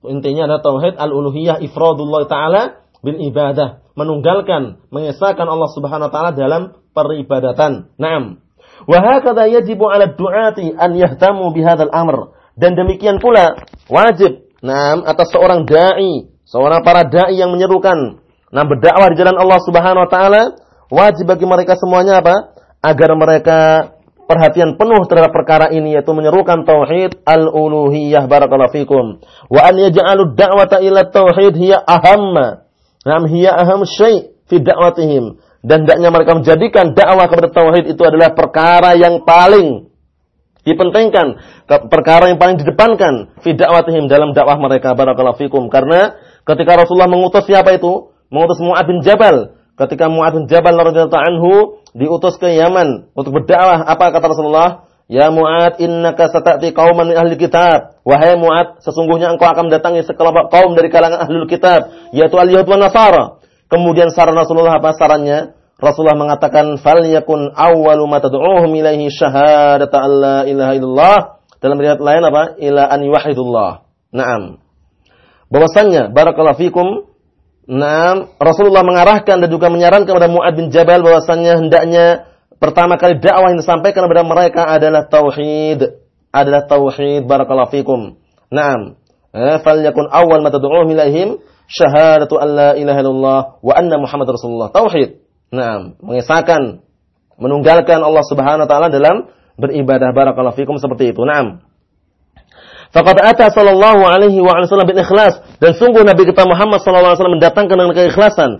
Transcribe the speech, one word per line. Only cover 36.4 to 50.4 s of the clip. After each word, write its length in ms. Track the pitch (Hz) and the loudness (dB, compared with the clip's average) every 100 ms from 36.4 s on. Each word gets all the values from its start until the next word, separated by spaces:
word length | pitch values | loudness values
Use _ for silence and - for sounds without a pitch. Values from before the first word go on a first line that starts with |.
| 147 165 220 - 175 - | 2 0 2 2 2 2
dakwah 320 | 180 185 175 | 2 4 2
kepada 240 | 170 170 | 2 0
tauhid 320 | 165 165 170 160 | 2 2 2 -2
itu 160 | 160 | 0
adalah 320 | 170 156 165 | 2 4 2
perkara 640 | 160 156 156 165 175 180 175 | 2 -2 0 2 4 4 4
yang 240 | 175 170 | 4 2
paling 720 | - 170 180 208 160 113 - _ _ _ _ _ _ _ - | 2 4 6 4 2 -4 -12 _ _ _ _ _ _ _ -6
dipentingkan, 720 | 160 180 185 220 202 151 110 - - _ | -2 0 0 0 0 -2 -6 -18 -20 _
ke-, 160 | 147 - | -2 0
perkara 480 | 165 160 165 180 | -2 2 4 4
yang 80 | 175 | 2
paling 160 | 180 185 | 2 0
didepankan 800 | 143 - 220 220 185 127 101 _ 165 | -4 0 0 2 -2 -2 -8 _ -6
fi 80 | |
da'watihim, 560 | 165 175 170 165 165 143 | -2 0 0 0 -4 0
dalam 240 | 143 151 | 0 2
dakwah 240 | 147 139 143 | 0 0 0
mereka. 400 | 139 131 131 123 | 0 -2 -2 -2
Barakallahu 400 | 131 - 127 120 | -2 -2 -2 -4
fikum. 320 | 143 139 120 | -4 -4 0
Karena 480 | 135 131 170 208 - _ _ - | -2 2 0 0 -4 _ _ -6
ketika 320 | 156 170 175 | -2 2 4
Rasulullah 240 | 170 180 180 | 4 2 2
mengutus 400 | 180 185 202 196 | 2 0 0 2
siapa 320 | 196 190 185 | 2 4 2
itu? 320 | 175 190 - _ _ | 0 -6 -10 _ _
Mengutus 240 | 139 165 - | -4 -2 -2
Mu'ad 320 | 170 175 165 | -2 -2 -2
bin 160 | 175 143 | -2 0
Jabal. 480 | 214 214 143 101 _ _ _ | 4 4 2 -2 _ _ _
Ketika 320 | 135 139 160 | -6 -2 -2
Mu'ad 240 | 160 160 | 0 -2
bin 160 | 160 | -2